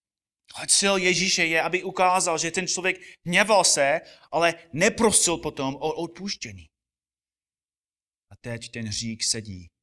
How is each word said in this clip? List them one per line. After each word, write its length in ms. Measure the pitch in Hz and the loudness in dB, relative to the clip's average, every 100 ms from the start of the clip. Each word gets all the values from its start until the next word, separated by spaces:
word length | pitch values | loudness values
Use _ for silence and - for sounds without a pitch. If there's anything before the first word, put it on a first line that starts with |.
| _ _ _ _ _ | _ _ _ _ _
Ale 120 | - - | -12 0
cíl 300 | - 202 196 | 2 4 2
Ježíše 500 | 180 170 190 185 165 | 2 2 0 0 2
je, 160 | 165 | 2
aby 200 | 165 180 | 0 -2
ukázal, 560 | 180 170 185 185 180 160 | -4 2 4 4 2 0
že 120 | 165 | -2
ten 180 | 165 175 | -4 -4
člověk 280 | - 180 180 - - - | -2 -4 -4 -10 -14 0
hněval 380 | 175 208 208 | 2 4 4
se, 360 | 170 - 139 143 - - _ | 4 2 2 0 -4 -20 _
ale 380 | 151 170 160 - | 2 2 0 -8
neprosil 640 | 143 202 202 220 - - 165 | 0 0 2 2 4 2 -2
potom 380 | 156 - 135 | -6 -6 -6
o 200 | 139 156 | -6 -6
odpuštění. 720 | 156 165 170 196 - 120 98 82 _ _ _ _ _ _ _ _ _ _ _ _ _ _ _ _ | -6 -8 -10 -12 -10 -12 -16 -20 _ _ _ _ _ _ _ _ _ _ _ _ _ _ _ _
A 60 | 101 | -18
teď 340 | 123 117 - | -12 -12 -10
ten 140 | 123 110 | -10 -8
hřích 380 | 104 117 110 | -6 -6 -4
sedí 460 | - 117 104 92 90 _ | -4 -4 -6 -14 -16 _